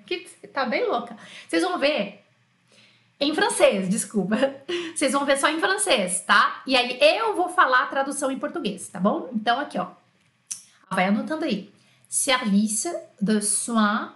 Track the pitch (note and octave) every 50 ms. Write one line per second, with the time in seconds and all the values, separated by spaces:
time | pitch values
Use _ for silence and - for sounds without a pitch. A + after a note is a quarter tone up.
0 | - - F4+ F4 - - - _ - - - C#4+ C4 A3+ C#4 F4 A#4+ G#4+ C#4+ A#3
1 | - - - - - - - - - - D#4+ E4 E4+ F#4 F4+ C4 C4+ D4 D4+ A#3+
2 | G3+ - - - _ _ _ _ _ _ _ _ _ _ _ - - _ _ _
3 | _ _ _ - C#4 D4 D4+ F4 G4+ A#4 A4+ - E4+ C4+ A3 F#3+ F#3 F3 G#3 A3+
4 | - - - G#3 F3 F#3 A3 B3 C4+ C4+ - - - - F4 - E4+ D#4+ - -
5 | D4+ C4 - C#4+ C#4+ C#4+ C#4 C4+ E4 D4 D#4 E4 F4+ F#4 G4 G#4 - F#4 C#4 A3+
6 | F#3 F3 - - - - G3+ G#3+ C4 C#4 - - - B3+ C4 B3 A#3+ A#3+ B3+ -
7 | C#4+ D#4 F4 G#4 A4+ A4 F#4+ E4 F4+ E4+ - F#4 D#4+ C4 B3+ B3+ C#4 - - C#4
8 | C#4 C#4+ C#4+ - D4 C4 C4 - D4 D4 - F4 C4+ G3+ - - - - - G3
9 | F3+ G#3 C#4 E4+ - - B3 G#3+ - B3 A#3+ C4 D4 D4 - G3+ F3 - - _
10 | _ _ _ _ _ _ _ _ _ - - - - - _ _ _ - F3+ F#3+
11 | F3+ G3 G#3 B3+ C4+ - D#4 D#4+ E4+ C#4+ G#3 G3+ - - - _ _ _ _ _
12 | _ - - - - C#4 B3+ B3 - G#3 G3 G3+ A3 G#3+ - - - F4 E4+ -
13 | - - _ - G#3 F3+ G#3+ G#3 G#3 - - - - - A#3 A3 G#3+ G#3 G#3+ B3+
14 | D#4+ - -